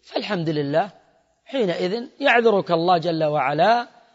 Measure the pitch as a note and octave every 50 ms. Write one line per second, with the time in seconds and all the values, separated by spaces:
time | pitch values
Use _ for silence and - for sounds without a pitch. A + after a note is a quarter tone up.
0 | _ - - D4 G#3+ F#3+ G#3 F3 E3 D#3+ D#3+ D3+ C#3+ C#3 D3 D#3+ G3 G3+ - _
1 | _ _ _ _ _ _ _ _ _ - - C#4 A3 F3+ E3 - F3+ F3 G3 A#3
2 | A#3+ D4+ _ _ C#4 C#4 A#3 A#3+ A3+ A#3 G#3 F#3+ E3+ - E3+ E3 E3 F3+ F#3 E3+
3 | D3+ F3 E3 D#3+ D#3 D3+ D3 D3+ C3 C3+ D3 D3+ F3 G#3 A#3 A#3+ A#3+ - _ _
4 | _ _